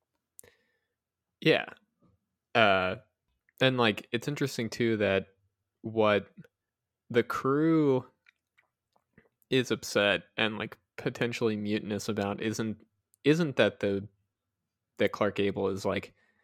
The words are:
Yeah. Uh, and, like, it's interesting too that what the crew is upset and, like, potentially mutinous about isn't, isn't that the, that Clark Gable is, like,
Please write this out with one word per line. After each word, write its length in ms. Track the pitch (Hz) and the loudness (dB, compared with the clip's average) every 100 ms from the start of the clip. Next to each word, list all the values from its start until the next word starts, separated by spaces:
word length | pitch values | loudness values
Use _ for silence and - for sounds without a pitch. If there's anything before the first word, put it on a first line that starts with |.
| _ _ _ - - _ _ _ _ _ _ _ _ _ | _ _ _ -20 -20 _ _ _ _ _ _ _ _ _
Yeah. 240 | 156 123 - - _ _ _ _ _ _ _ 120 | 2 2 0 -14 _ _ _ _ _ _ _ 2
Uh, 420 | 107 95 92 98 - _ _ _ _ _ | 4 4 0 -4 -12 _ _ _ _ _
and, 160 | 131 127 | 0 2
like, 300 | 117 101 - | 0 0 -4
it's 160 | 120 - | -6 -6
interesting 420 | 143 139 - 110 | -4 -4 -4 -8
too 280 | - 117 110 | -2 -2 2
that 300 | 101 98 - _ _ _ _ _ | 2 0 -2 _ _ _ _ _
what 480 | 113 110 107 101 - - - _ _ _ _ _ _ | -8 0 4 2 0 -16 -20 _ _ _ _ _ _
the 140 | 120 | 0
crew 840 | - - 131 139 160 160 147 131 - _ _ _ _ _ _ _ _ _ _ _ _ _ _ | 0 -2 0 2 4 4 4 2 -2 _ _ _ _ _ _ _ _ _ _ _ _ _ _
is 220 | 131 120 | -2 0
upset 520 | 110 - 110 101 92 - - | -4 -2 2 2 2 -2 -2
and, 200 | 110 107 | -2 -2
like, 200 | 107 - _ - | -10 -12 _ -10
potentially 580 | 143 123 120 120 117 107 | -10 -4 -4 0 -2 -2
mutinous 540 | 104 107 98 104 - | -4 -4 -4 -6 -4
about 320 | 107 101 101 | -4 -4 -4
isn't, 360 | 110 107 110 107 _ _ _ _ | -6 -4 -6 -8 _ _ _ _
isn't 320 | 139 160 165 127 | 0 2 0 2
that 220 | 107 - | 0 2
the, 280 | 101 98 101 _ _ _ _ _ _ _ _ _ | -4 -2 -6 _ _ _ _ _ _ _ _ _
that 140 | 104 | -2
Clark 220 | - 104 98 | 0 -2 0
Gable 340 | 101 95 98 | -2 0 -2
is, 160 | 98 101 | -2 -4
like, 280 | 92 - _ _ _ | -4 -6 _ _ _